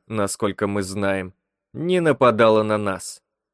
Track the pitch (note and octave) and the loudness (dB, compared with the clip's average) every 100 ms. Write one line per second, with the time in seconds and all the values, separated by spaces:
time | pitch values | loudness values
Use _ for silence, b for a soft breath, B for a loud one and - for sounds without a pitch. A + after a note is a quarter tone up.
0 | - A2 G2 - G#2 F#2+ G2+ G2+ F#2+ G2 | -8 -4 -4 -2 -4 -2 -4 -4 -4 -4
1 | G2 F#2+ F#2 - _ _ _ - E3 F3+ | -2 -2 -6 -14 _ _ _ -8 -2 0
2 | E3 C3 B2 A2 A2+ A2 G#2+ G#2+ G#2 F#2 | 2 4 4 4 4 4 2 -2 -2 -6
3 | - - _ _ _ | -10 -16 _ _ _